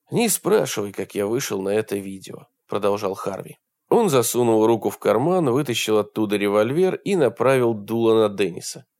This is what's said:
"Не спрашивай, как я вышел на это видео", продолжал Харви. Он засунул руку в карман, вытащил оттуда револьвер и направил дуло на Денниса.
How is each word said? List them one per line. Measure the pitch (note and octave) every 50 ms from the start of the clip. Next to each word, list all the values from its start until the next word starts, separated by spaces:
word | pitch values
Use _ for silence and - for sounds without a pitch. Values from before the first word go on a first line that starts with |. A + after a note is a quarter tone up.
| _ _
"Не | - F#3 B3 G#3
спрашивай, | - - - G#3 G#3 G3+ - - - A2 G2+ G2+
как | - - F#2+ - -
я | G2+ G2+
вышел | G2+ A#2 C#3 C#3+ - G#2+ F#2+
на | F#2+ G2
это | G#2 A2 G#2+ - G2+ G2+
видео", | F#2+ G2 G2 F#2+ - - - - - _ _ _ _ _
продолжал | G#2 G#2 G2+ G2+ G2+ G2 G#2 F#2 F#2+
Харви. | - - G2+ F#2+ G2 - - - _ _ _ _ _ _ _
Он | - A#3 A3+ F3+
засунул | C3+ B2 A#2 - - A#2+ B2 A#2 A2 G#2+ A2
руку | A2+ A#2 G#2+ - G#2
в | - -
карман, | - G#2 G#2 A2 C3+ E3+ F#3 F#3 D#3+ B2+
вытащил | A#2 C#3+ D3+ A#2+ A#2 - - - G#2+ G#2+
оттуда | G#2 - - G#2+ G#2+ G2 G#2 G2
револьвер | G2+ G2+ G2+ G#2 G#2+ A#2+ C#3+ E3+ F#3 F#3 -
и | - - F3+ G3+
направил | F3 C#3 A2 - - A#2 C3 C3+ C3 B2 A#2 A2+
дуло | G#2 G2+ G#2+ A2+ A#2 A2+ A2+ A2 A2 A2 G#2
на | G2+
Денниса. | G#2 G2+ E2+ F2 - - - - - - _ _